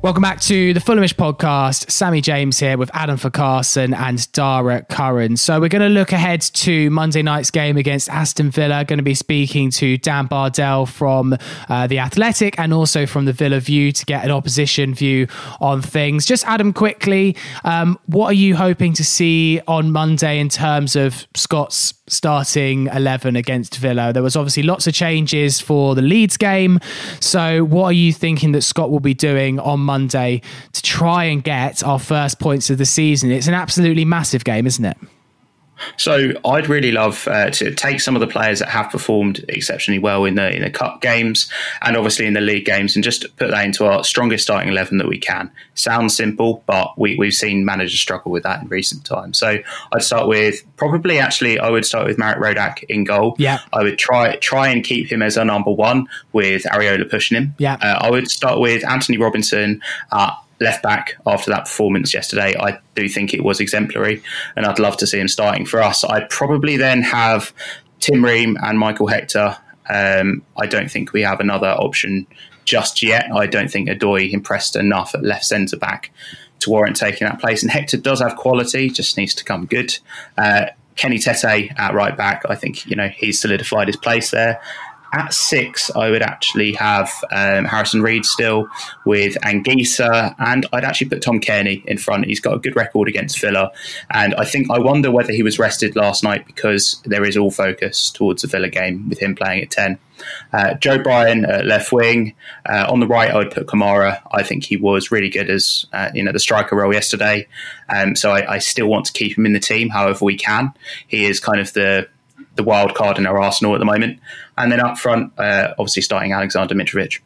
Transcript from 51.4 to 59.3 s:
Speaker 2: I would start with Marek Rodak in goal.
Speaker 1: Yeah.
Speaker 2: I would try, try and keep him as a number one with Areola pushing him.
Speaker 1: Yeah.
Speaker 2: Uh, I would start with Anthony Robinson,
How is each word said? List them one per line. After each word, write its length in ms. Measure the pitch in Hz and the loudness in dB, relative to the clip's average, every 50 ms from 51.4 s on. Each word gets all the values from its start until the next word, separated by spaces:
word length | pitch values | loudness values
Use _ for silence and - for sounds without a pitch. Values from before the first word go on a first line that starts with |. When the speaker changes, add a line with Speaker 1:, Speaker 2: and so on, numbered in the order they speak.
| 127 120 113 107 | 0 0 0 2
Speaker 2:
I 100 | - 113 | 2 2
would 160 | 117 113 107 | 2 2 0
start 220 | - - 113 104 104 | 0 -2 -2 -2 -2
with 100 | 107 113 | -2 -2
Marek 200 | 113 107 104 - | 0 -2 0 0
Rodak 440 | 107 107 101 104 104 - - - - - | 0 0 0 0 -2 -4 -4 -8 -10 -6
in 160 | 110 104 101 | -2 -2 0
goal. 320 | - 104 101 107 117 117 - | 2 2 2 2 2 0 0
Speaker 1:
Yeah. 220 | 143 135 135 131 - - - | 0 0 0 -2 -4 -4 -2
Speaker 2:
I 120 | 110 104 | 0 0
would 160 | 104 101 - | 0 0 -2
try, 340 | - - 127 123 120 113 - - | 0 2 2 2 2 2 0 0
try 320 | - - - 135 135 135 | -2 -2 0 2 2 2
and 120 | 127 120 110 | 2 0 0
keep 300 | - 127 120 113 - - | -2 -2 -4 -2 -2 -2
him 100 | 113 107 | 0 0
as 140 | 110 110 | 0 2
a 80 | 117 113 | 2 2
number 260 | 110 104 104 101 104 | 2 2 0 0 0
one 380 | 104 104 107 113 123 131 127 - - - - _ _ | 0 2 2 4 4 2 0 -2 -8 -18 -20 _ _
with 320 | 110 101 98 95 95 - | 2 2 2 0 0 -2
Areola 440 | - - 104 104 104 98 95 95 - | 0 0 2 2 2 2 0 0 -2
pushing 280 | - 107 - - - | -2 -2 0 0 0
him. 180 | 113 135 143 143 - | 0 0 -2 -2 -2
Speaker 1:
Yeah. 160 | 147 139 139 131 | -2 -2 -2 0
Speaker 2:
Uh, 240 | - 104 101 - - | 0 0 0 2 2
I 60 | 113 | 2
would 180 | 120 127 127 123 | 2 2 0 -2
start 300 | - - - 131 123 - | -4 -2 0 0 2 2
with 260 | 123 120 117 113 113 | 2 2 2 0 0
Anthony 320 | - 127 131 135 - 123 | -2 -2 -2 0 0 0
Robinson, 640 | 104 113 110 | 2 2 0